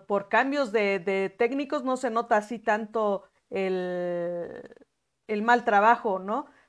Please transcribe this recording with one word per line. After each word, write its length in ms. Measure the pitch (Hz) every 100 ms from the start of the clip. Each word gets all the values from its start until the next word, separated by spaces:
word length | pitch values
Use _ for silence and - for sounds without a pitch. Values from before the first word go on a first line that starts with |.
| -
por 220 | 202 196
cambios 420 | 220 269 285 254
de, 260 | 220 202 196
de 300 | 175 196 190
técnicos 540 | - 240 277 277 302
no 140 | 254 254
se 120 | 254
nota 280 | 226 233 214
así 200 | 208 233
tanto 680 | 226 214 214 226 214 196 - _ -
el, 1120 | 190 190 185 180 180 180 175 175 175 170 - - - - _ _ _ -
el 160 | 214
mal 200 | 220 240 240
trabajo, 520 | 208 214 233 226 190
¿no? 300 | 190 240 294 _